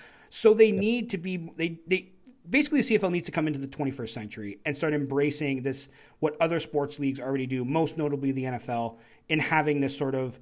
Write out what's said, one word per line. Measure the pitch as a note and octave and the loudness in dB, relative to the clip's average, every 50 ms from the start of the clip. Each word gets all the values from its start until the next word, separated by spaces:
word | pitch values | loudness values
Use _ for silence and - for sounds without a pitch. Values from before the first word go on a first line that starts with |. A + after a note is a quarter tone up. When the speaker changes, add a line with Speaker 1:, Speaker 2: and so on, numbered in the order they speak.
| - - - - - - | -20 -20 -20 -20 -20 -14
Speaker 1:
So | - - - A3 G#3+ | -2 4 6 6 8
they | A3 A3 G#3+ G3 | 8 8 6 6
Speaker 2:
Yeah. | F#3+ | 4
Speaker 1:
need | G3+ A3 A#3 B3 A3+ A#3+ | 2 2 2 0 0 -2
to | - | -4
be, | F3 E3 F#3+ F#3 F3 E3 E3+ - | -6 -4 -4 -6 -6 -6 -8 -6
they, | D#3+ E3 E3+ E3 E3 - | -4 -4 -4 -4 -6 -4
they, | - F#3 F#3+ - - - - - - - _ - E3+ | 0 0 0 -2 -4 -18 -20 -20 -20 -20 _ -6 0
basically | F#3+ C#4+ D4 - D4+ C#4 | 2 2 2 4 2 2
the | - | 4
C | - A3 | 4 4
F | G3+ G3+ | 2 2
L | F#3 | 2
needs | F3 F3 E3+ | 0 0 -2
to | - - | -2 -2
come | E3 D#3 | -2 0
into | D#3 D3 C#3 | 0 -2 -2
the | C3+ C#3 | -6 -6
twenty-first | - - D3 C3+ C3+ - A#2 G#2+ - | -4 -4 -2 -2 -2 -4 -6 -6 -6
century | B2 G#2 G#2 - A2 G#2 G2+ G2 - - | -8 -10 -10 -10 -10 -10 -10 -10 -6 -6
and | D3+ C#3+ | -6 -4
start | - E3+ D#3 D3+ | -2 0 0 0
embracing | D3 D3+ B2 C3+ C#3 C#3+ D3+ C#3+ - D#3 C#3 C3+ C3 B2+ | 0 0 0 0 2 2 2 2 0 -2 -2 -2 -2 -2
this, | C3+ C3 - - - - - - - - _ | -4 -4 -6 -8 -14 -18 -20 -20 -20 -6 _
what | D3+ D3+ D3+ - | -2 -2 0 2
other | E3+ E3 E3+ D#3+ | 2 2 2 0
sports | - - - D3 C#3+ C#3+ - - | -2 -2 -2 -2 -2 -2 -2 -4
leagues | C#3+ C#3 C3 C3 | -2 -2 -2 -2
already | B2 C3 C#3 C3+ C3 | -4 -2 -2 -2 -2
do, | B2+ C3 B2+ B2 | -2 -2 -2 -2
most | B2 D3 D#3+ E3 D#3 - | 0 0 0 0 0 0
notably | E3 D3+ D3 D3 C#3 C#3 C3+ C3 | -2 -2 -2 -2 0 0 -2 0
the | C3 B2+ | 0 -2
N | C3 B2+ | -4 -4
F | A#2+ - - | -6 -6 -4
L, | A#2+ A#2 A#2 A2+ - - - - - - _ - | -4 -2 -2 -4 -6 -10 -20 -20 -20 -16 _ -2
in | D#3+ D#3 | 0 0
having | C#3 - E3 D#3 D3 D3+ D3 C#3+ | 0 2 2 2 4 2 2 2
this | C#3 C3+ C3+ | 0 0 -2
sort | - C#3+ C3+ C3+ | -2 -2 -2 0
of | C3 C3 B2+ A#2+ - | -2 -2 -4 -6 -10